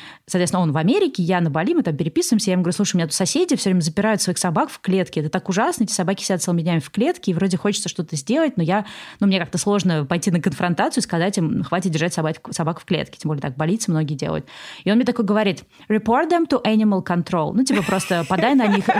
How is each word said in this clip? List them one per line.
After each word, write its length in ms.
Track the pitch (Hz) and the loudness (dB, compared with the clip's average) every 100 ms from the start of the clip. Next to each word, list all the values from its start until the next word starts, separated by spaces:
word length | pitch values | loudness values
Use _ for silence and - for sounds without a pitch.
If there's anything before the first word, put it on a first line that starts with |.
| - - _ | -20 -20 _
соответственно, 360 | 185 175 185 | -2 0 2
он 80 | 170 | 2
в 60 | 143 | 2
Америке, 440 | 160 359 370 - | 2 4 2 0
я 180 | 170 185 | 0 2
на 80 | 165 | 2
Бали, 240 | 147 190 | 0 0
мы 100 | 339 | 0
там 140 | 190 139 | 0 -2
переписываемся, 540 | 165 320 349 226 - | -2 -2 2 2 2
я 20 | |
ему 100 | 185 | 2
говорю: 120 | 175 180 | 0 0
«Слушай, 200 | 202 180 | 0 0
у 20 | |
меня 80 | 165 | 0
тут 60 | |
соседи 420 | - 190 294 359 277 | -2 -2 0 0 0
все 120 | 202 | 2
время 100 | 185 | 2
запирают 400 | 160 160 208 208 | 0 0 0 0
своих 160 | - 180 | 0 -2
собак 320 | 180 165 311 | 0 0 -2
в 100 | - | -4
клетке, 420 | - 190 180 - | -2 0 0 -4
это 80 | 151 | -2
так 200 | 147 - | -4 -2
ужасно, 340 | 185 262 349 208 | 0 0 0 -2
эти 80 | |
собаки 280 | - 170 196 | -2 -2 -2
сидят 200 | - 185 | -2 -2
целыми 180 | - 170 | 0 0
днями 180 | 165 170 | 0 -2
в 120 | - | -2
клетке, 400 | - 262 359 - | -2 0 0 -2
и 20 | |
вроде 240 | 165 190 180 | 0 0 0
хочется 320 | 202 208 175 | 0 -2 -6
что-то 260 | - 160 151 | -6 -6 -6
сделать, 380 | - 262 320 - | -2 0 2 0
но 40 | |
я, 220 | 160 196 202 - - - | 0 0 -2 -12 -18 -2
ну, 60 | 202 | 2
мне 120 | 190 | 2
как-то 180 | 170 175 | 0 -2
сложно 480 | 202 202 185 160 139 | 0 2 2 0 0
пойти 240 | 175 202 | 0 2
на 100 | 175 | 2
конфронтацию 600 | 165 147 180 175 262 269 | 0 0 -2 2 0 0
и 20 | |
сказать 340 | - 170 180 202 | -2 0 0 0
им: 260 | 160 - | 0 0
хватит 280 | - 175 190 | -2 -2 0
держать 200 | 156 170 | 0 -2
собак, 220 | 175 160 156 - | 0 -2 -4 -8
собак 280 | - 160 175 | -4 -4 -4
в 40 | - | -2
клетке», 320 | 165 - - | -2 -2 -6
тем 120 | 156 | -6
более 120 | 151 | -4
так 140 | 147 127 | -6 -2
балийцы 340 | 156 220 - | -2 0 0
многие 260 | 160 156 147 | 0 0 -4
делают. 300 | - 156 - - - - | -4 -4 -6 -18 -18 -8
И 80 | - | 0
он 60 | 220 | 2
мне 80 | 247 | 2
такой 180 | 240 202 | 0 0
говорит: 380 | 208 208 170 - - - | 2 2 -2 -8 -20 -2
«Report 400 | 214 214 240 320 | -2 2 2 2
them 160 | 349 320 | 2 2
to 140 | 269 | 0
animal 400 | - 220 214 196 | 2 2 4 2
control», 500 | 185 175 - 180 151 202 | 0 -2 0 -2 0 0
ну, 80 | |
типа, 180 | 262 - | 0 0
просто 420 | 170 190 - 175 165 | 0 -2 0 -2 0
подай 260 | 185 226 | 2 4
на 140 | 277 214 | 4 4
них 180 | 196 190 - | 2 2 0